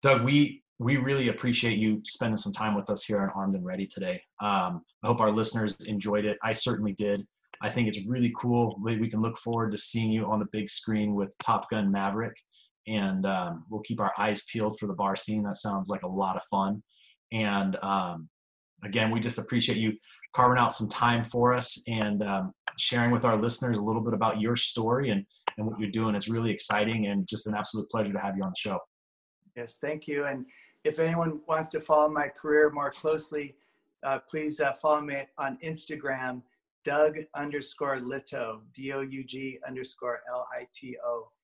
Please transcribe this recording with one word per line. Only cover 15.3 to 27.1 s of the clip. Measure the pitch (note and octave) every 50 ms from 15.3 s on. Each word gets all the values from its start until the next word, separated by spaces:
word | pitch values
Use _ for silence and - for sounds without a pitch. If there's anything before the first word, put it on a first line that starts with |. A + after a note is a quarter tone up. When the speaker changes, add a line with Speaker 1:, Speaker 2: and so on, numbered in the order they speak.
| G#2+ G#2+ G#2
Speaker 1:
That | G2+ G2
sounds | - - G#2+ G2+ G2 F#2+
like | F#2 G2+ F#2 -
a |
lot | F2+ F#2 G2 F#2+ F#2+ F#2
of | F#2 - -
fun. | - G2 G2 G2 G#2 A2 - _ _ _ _ _ _ _ _ _
And, | A2+ A2 G#2+ G2+ G2+ G2 G2 F#2+ F#2+ -
um, | - G2 G2 G2 F#2 F2+ F2 E2 D#2+ - _ _ _ _ _ _ _ _ _ _ -
again, | G2 G2 A2+ A2 A2
we | A2+ A2+
just | G#2+ A#2 A2+
appreciate | - A2+ - B2+ A#2+ - - A#2
you | G#2+ A2+ A2 G#2+ - _ - - - - - -
carving | - B2+ B2 B2 B2
out | A#2+ A#2+ -
some | - A2 G2+
time | - - A#2+ A#2+ A#2+ A#2 A2+
for | - - B2 A#2+ A#2+ B2
us | B2 A#2+ - - - -
and, | - A2+ A2 G#2+ G#2 G#2 G2 G#2
um, | G2+ G2 F#2+ F#2+ F#2+ - _ _ - -
sharing | - - - B2+ A#2+ A#2+ A#2+
with | A#2+ A2+ A#2
our | A#2+ A2 G#2+
listeners | A2 A#2+ A#2+ - C3 B2 A2+
a | G#2 G#2
little | A2 A2 A2+
bit | A2 A#2 A2
about | G2 A2+ A2+ G2+ G#2+
your | G#2+ A2+ A#2+
story | A#2+ - - - A#2 A2+ A2+ A#2+ C3 C#3+ B2
and, | G#2 G2 G2 _ _ _ _ - -
and | - G#2
what | A2 A2 G#2
you're | A2 G2+
doing. | F#2+ A2 A2+ A2 G#2
It's | G2+ G2+
really | A2 A2+ A#2 A#2 A2+
exciting | G2+ E2+ - - G#2 G#2 G#2 A2 A2+ A2+ G#2
and | G2+